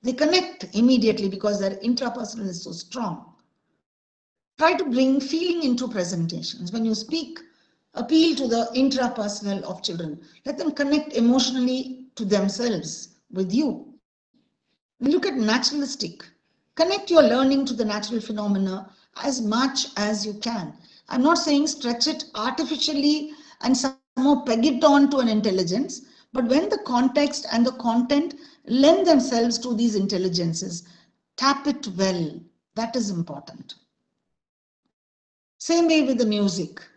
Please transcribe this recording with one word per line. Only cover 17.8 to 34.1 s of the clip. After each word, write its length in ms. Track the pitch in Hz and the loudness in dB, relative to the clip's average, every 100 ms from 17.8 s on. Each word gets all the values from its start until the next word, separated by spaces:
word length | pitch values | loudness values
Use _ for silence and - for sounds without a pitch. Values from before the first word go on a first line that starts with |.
natural 360 | 214 208 208 233 | -2 -2 -4 -6
phenomena 720 | - 208 208 196 190 190 - _ _ - | -6 -6 0 0 0 -4 -10 _ _ -8
as 180 | 285 262 | -4 -2
much 460 | 220 220 269 262 - - | 0 0 0 -2 -6 -4
as 280 | 208 214 | -2 -2
you 100 | 214 | -4
can. 400 | 208 233 220 160 - - _ - | -6 -6 -6 -8 -14 -20 _ -6
I'm 140 | 247 | 0
not 160 | 277 339 | 4 4
saying 280 | 320 285 302 | 4 2 2
stretch 400 | - 240 233 302 | -2 -4 -2 -2
it 180 | 294 - | -2 -8
artificially 1000 | 214 226 262 269 302 - 285 285 302 294 - - - | -6 -6 -4 -6 -2 -2 0 2 0 -2 -14 -20 -8
and 140 | 247 262 | 0 0
somehow 680 | 269 - _ - 262 277 | 0 -6 _ 0 2 2
peg 200 | 262 277 | 2 2
it 200 | 277 247 | 2 4
on 260 | 302 285 277 | 6 6 6
to 80 | 277 | 4
an 100 | 240 | 2
intelligence, 720 | 214 208 185 170 190 330 - - _ _ | 2 2 0 0 -2 -4 -8 -16 _ _
but 120 | 254 | -4
when 240 | 233 277 403 | 2 2 2
the 100 | 427 | -4
context 640 | - 247 262 294 285 - - | 0 2 2 2 0 -2 -2
and 140 | 226 240 | 2 2
the 60 | |
content 600 | 254 233 233 240 285 339 - - _ - | 0 0 0 2 2 0 -6 -20 _ -2
lend 400 | 247 285 370 349 | 4 6 6 6
themselves 520 | 294 - 240 233 226 | 4 4 2 2 0
to 160 | 254 | -2
these 200 | 220 233 | 0 2
intelligences, 920 | 208 196 202 185 175 170 160 190 170 - - _ _ _ - | 2 0 0 0 0 -2 -2 -6 -10 -14 -20 _ _ _ -2
tap 300 | 269 277 285 | 0 0 -2
it 220 | 285 - 180 | -4 -6 -2
well. 440 | 190 180 156 - - _ _ - | 0 0 -4 -6 -20 _ _ -8
That 180 | 226 | -4
is 160 | 254 202 | -4 -4
important. 640 | 175 170 - - - - - _ _ _ | -4 -6 -8 -14 -20 -20 -20 _ _ _